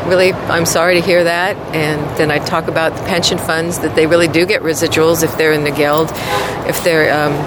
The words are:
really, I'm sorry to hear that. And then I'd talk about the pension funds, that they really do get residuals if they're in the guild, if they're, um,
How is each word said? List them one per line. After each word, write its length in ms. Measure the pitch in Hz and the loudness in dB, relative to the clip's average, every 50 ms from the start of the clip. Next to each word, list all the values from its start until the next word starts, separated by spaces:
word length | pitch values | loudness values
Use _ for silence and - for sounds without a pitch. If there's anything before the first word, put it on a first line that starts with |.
| - 170 | -2 0
really, 240 | 185 180 185 185 180 - - - | 2 4 4 2 2 0 -2 -2
I'm 160 | - 170 170 | -2 0 0
sorry 300 | 165 - 175 165 180 185 175 | 0 0 0 2 2 2 2
to 60 | 170 | 2
hear 180 | 196 175 175 175 | 2 2 2 4
that. 320 | 170 170 170 180 196 202 - 160 - | 2 0 0 0 -2 -4 -6 -8 -6
And 300 | - 160 156 151 156 147 147 147 - - | -4 -4 -2 -2 -2 -4 -4 -6 -2 -2
then 140 | 160 151 | 0 0
I'd 140 | 147 151 - - | 0 0 0 -2
talk 200 | 185 160 160 180 | -2 -2 -2 -2
about 300 | 156 165 160 156 - - | -2 0 0 0 -2 -4
the 60 | - | -4
pension 340 | - 190 170 170 - 190 175 | -2 -2 -2 0 0 -2 -2
funds, 400 | - - 160 160 165 170 170 - | -2 -2 -2 -2 -2 -4 -4 -4
that 160 | - 156 156 | -4 -2 2
they 120 | 160 160 156 | 2 2 4
really 200 | 170 170 170 160 | 4 4 2 2
do 180 | 143 165 175 180 | 2 2 2 2
get 160 | 214 - - | 0 -2 -2
residuals 600 | 160 156 139 165 156 - 160 156 165 170 165 165 | -2 -2 -2 -2 0 2 2 2 2 2 2 0
if 140 | 156 - - | -2 0 0
they're 160 | 160 156 156 | 2 2 2
in 100 | 151 147 | 2 0
the 80 | 147 | -2
guild, 400 | 143 147 143 147 147 156 160 160 - - - - - - - - - - - - | 0 0 0 2 2 2 0 0 -2 -6 -6 -4 -4 -2 -4 -4 -6 -6 -4 -4
if 160 | 160 - - | -4 -2 0
they're, 300 | 180 165 156 151 - 135 | 0 2 2 2 2 2
um, 200 | 151 147 147 147 147 151 | 2 0 0 -2 -2 -4